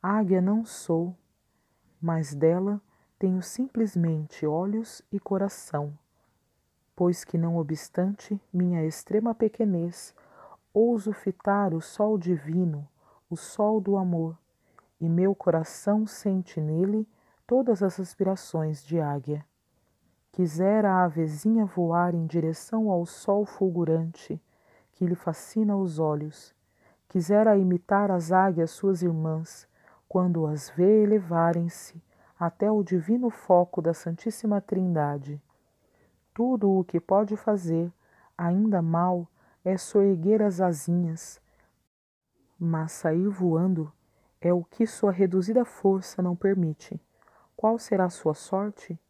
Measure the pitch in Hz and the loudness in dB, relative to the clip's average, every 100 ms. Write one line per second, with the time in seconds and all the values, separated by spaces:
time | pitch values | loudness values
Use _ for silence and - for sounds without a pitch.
0 | 190 214 196 185 185 214 226 - - 165 | 0 0 2 2 2 0 -2 -12 -4 -2
1 | 175 180 _ _ _ _ _ _ _ _ | -2 -8 _ _ _ _ _ _ _ _
2 | 165 165 147 143 160 175 196 208 _ _ | -4 -2 -4 0 2 2 -2 -4 _ _
3 | _ _ 190 185 180 - 262 - 220 180 | _ _ -2 -2 -4 -8 -6 -2 -2 0
4 | 170 156 151 - 151 156 190 220 226 - | 0 -2 -6 -6 -2 -2 -2 -4 -6 -14
5 | _ 202 - 196 196 - - 147 147 151 | _ -8 -4 -2 -2 -6 -8 -6 -6 -10
6 | _ _ _ _ _ _ _ _ _ - | _ _ _ _ _ _ _ _ _ 0
7 | 180 175 - 170 170 170 147 156 - - | 0 0 -4 -2 0 -2 -2 -6 -6 -2
8 | 185 208 - 202 _ 180 180 175 160 160 | -2 -4 -6 -8 _ -2 0 0 -2 -4
9 | - 208 226 226 220 - 214 180 170 175 | -2 -2 0 0 -2 0 0 0 -2 -8
10 | - _ _ - - - _ 208 233 233 | -20 _ _ -20 -20 -20 _ 2 2 2
11 | 196 202 - 185 - 202 202 165 - - | -2 -6 -6 -4 0 2 2 -2 -6 -2
12 | 214 214 170 170 143 165 180 147 147 _ | 0 0 0 -2 0 -2 0 -4 -10 _
13 | _ _ _ 170 - - 208 220 196 202 | _ _ _ -14 -14 -2 0 0 0 0
14 | 185 170 165 165 _ _ _ _ _ _ | 0 -2 -4 -8 _ _ _ _ _ _
15 | 165 170 185 196 - 160 160 - - 208 | -2 2 2 2 0 0 -2 -6 -2 0
16 | 214 - 208 190 180 - 151 160 190 214 | -2 -4 -2 -2 -4 -6 -2 0 0 0
17 | 220 _ _ _ - 247 254 208 196 175 | -4 _ _ _ 0 0 2 0 0 -2
18 | 185 - 190 190 - 165 156 151 - 170 | -10 -4 -2 -2 -6 -4 -4 -6 -4 -2
19 | 147 143 135 151 147 _ _ _ _ _ | -2 -4 -6 -8 -8 _ _ _ _ _
20 | _ _ _ - 180 156 190 214 208 185 | _ _ _ -2 -2 2 2 4 4 4
21 | 180 156 160 151 214 226 202 - 170 170 | 2 0 -4 -2 0 2 0 0 0 2
22 | 175 175 165 170 160 160 - 226 214 180 | 0 0 -2 -2 -2 -4 -6 -2 0 0
23 | 170 - - 202 202 - 190 170 165 160 | -2 -8 -2 0 0 -2 -2 0 0 0
24 | 165 - - 160 _ _ _ _ _ _ | -2 -8 -12 -12 _ _ _ _ _ _
25 | 180 175 - 156 - 220 214 196 190 156 | -2 -2 -4 -8 -6 -2 0 0 -2 0
26 | 156 147 151 - - _ _ _ _ _ | 0 0 -6 -12 -20 _ _ _ _ _
27 | _ 185 165 208 220 202 185 175 - 202 | _ -4 2 4 6 4 4 0 0 0
28 | 202 185 165 185 196 165 165 - 196 185 | 2 0 2 2 4 2 -2 -2 -2 0
29 | 175 160 160 160 160 - - _ _ _ | 0 0 -2 -4 -8 -16 -20 _ _ _
30 | _ 180 180 165 156 151 - - 180 214 | _ 0 2 2 0 -4 -8 2 6 6
31 | 208 214 175 170 170 170 170 - - 165 | 6 4 2 2 2 2 -2 -6 -20 -20
32 | _ _ _ _ 170 - 214 214 190 185 | _ _ _ _ -6 -2 0 2 2 -2
33 | 160 240 247 - - 180 175 - 165 165 | 0 0 0 -6 4 4 4 0 -2 -2
34 | - 170 226 214 220 208 - 196 185 165 | -6 -6 -8 -4 -2 -2 -2 -2 0 0
35 | 147 143 139 147 _ _ _ _ _ _ | 0 -2 -8 -14 _ _ _ _ _ _
36 | _ _ _ - 240 254 202 190 180 170 | _ _ _ -2 0 2 4 2 2 -2
37 | - 196 208 214 - 208 175 165 175 - | 2 2 2 -2 -2 -2 0 -2 -2 -8
38 | _ _ _ - 175 180 214 196 165 165 | _ _ _ -6 0 2 2 2 2 2
39 | 180 180 170 _ _ _ 180 190 - 214 | 2 0 -4 _ _ _ -4 -4 0 2
40 | 202 185 170 214 208 175 185 156 - 175 | 4 2 2 2 2 2 0 0 0 0
41 | 175 160 - - _ _ _ _ _ _ | 0 -6 -14 -20 _ _ _ _ _ _
42 | _ _ _ _ _ _ 170 160 160 - | _ _ _ _ _ _ -4 -2 -4 -4
43 | 165 156 196 196 180 160 180 180 151 _ | 0 0 0 0 0 2 2 0 -4 _
44 | _ _ _ _ 170 180 170 - 220 - | _ _ _ _ 0 0 -2 -4 -4 0
45 | 208 180 190 190 180 226 240 - 196 190 | 0 2 2 2 2 0 0 0 2 2
46 | 185 - 185 175 196 196 165 151 - - | -2 -4 -2 0 0 0 0 -4 -12 -16
47 | _ _ _ _ _ - 214 233 - 190 | _ _ _ _ _ -2 0 0 -2 0
48 | 180 - 160 151 - 190 208 208 - 165 | 0 0 -4 -4 -4 -4 -4 -8 -14 -16
49 | _ | _